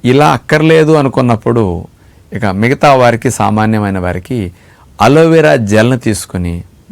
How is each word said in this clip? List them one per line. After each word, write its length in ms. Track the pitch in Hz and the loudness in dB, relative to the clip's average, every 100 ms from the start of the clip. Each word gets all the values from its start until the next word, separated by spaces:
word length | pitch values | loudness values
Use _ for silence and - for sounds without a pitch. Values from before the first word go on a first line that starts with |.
ఇలా 240 | 123 131 151 | 2 2 2
అక్కర్లేదు 640 | 147 - 156 160 160 156 | 0 -2 0 2 2 4
అనుకున్నప్పుడు 920 | 156 135 135 123 113 120 120 101 85 90 _ _ _ _ | 2 0 0 -2 -2 -2 -2 -2 -4 -10 _ _ _ _
ఇక 140 | 98 104 | -6 -6
మిగతా 480 | 95 117 139 151 | -2 -2 0 2
వారికి, 360 | 131 120 117 127 | 4 2 0 -4
సామాన్యమైన 680 | - 104 107 110 107 104 95 | -2 -2 0 0 -2 -4 -4
వారికి 540 | 90 90 90 127 90 - _ _ _ - | -6 -8 -8 -8 -8 -12 _ _ _ 0
అలోవెరా 540 | 110 147 165 160 151 143 | 2 4 4 4 2 0
జెల్‌ని 420 | 104 110 120 127 | 0 0 0 0
తీసుకుని 640 | 113 101 - 95 87 85 - _ _ | -4 -6 -8 -8 -6 -8 -12 _ _